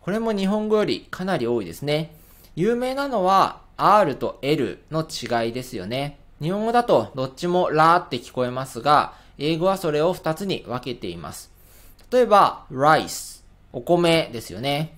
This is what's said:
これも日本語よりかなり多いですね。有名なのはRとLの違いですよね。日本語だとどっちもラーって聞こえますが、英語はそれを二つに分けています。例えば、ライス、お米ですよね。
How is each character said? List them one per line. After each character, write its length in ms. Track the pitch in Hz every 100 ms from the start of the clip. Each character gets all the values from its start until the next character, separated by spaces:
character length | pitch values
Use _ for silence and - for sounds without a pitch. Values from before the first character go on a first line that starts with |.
こ 100 | -
れ 80 | 214
も 120 | 226
日 160 | 208 190
本 200 | 214 214
語 100 | 214
よ 80 |
り 220 | 190 107 -
か 140 | -
な 120 | 190 170
り 100 | 117
多 140 | 120
い 40 |
で 80 | 90
す 100 | 82
ね。 320 | 143 151 160 - - - -
有 200 | - 190
名 200 | 240 254
な 120 | 262 277
の 160 | 240
は 380 | 185 196 151 - - -
R 380 | 151 208 180
と 240 | - 113 -
L 420 | 135 151 113 78 _
の 100 | 156
違 480 | 160 - 117 117 117
い 40 |
で 100 | 120
す 140 | 127 107
よ 80 |
ね。 340 | 92 127 143 - - -
日 100 | 147
本 140 | 202
語 60 | 220
だ 120 | 240
と 280 | 240 151 107
ど 100 | 131
っ 80 | 131
ち 120 | - 175
も 220 | 175 175
ラー 300 | 151 160 175
っ 100 | 175
て 80 | 123
聞 140 | -
こ 140 | -
え 60 | 123
ま 140 | 127
す 160 | 131 117
が、 320 | 123 147 101 - - -
英 200 | 147 165
語 80 |
は 120 | 180 190
そ 140 | 170
れ 100 | 147
を 120 | 160
二 220 | 180 160
つ 100 | 160
に 180 | 196 135 -
分 260 | 123 135
け 60 | 120
て 80 | 101
い 100 | 85
ま 160 | 73
す。 180 | - - _ - - - - -
例 100 | 247
え 40 |
ば、 400 | 233 202 156 - -
ラ 260 | 131 147 156
イ 100 | 90
ス、 380 | - - - - _ _
お 100 | -
米 480 | 120 175 170 165 -
で 80 | 113
す 100 | -
よ 80 | 92
ね。 380 | 135 143 160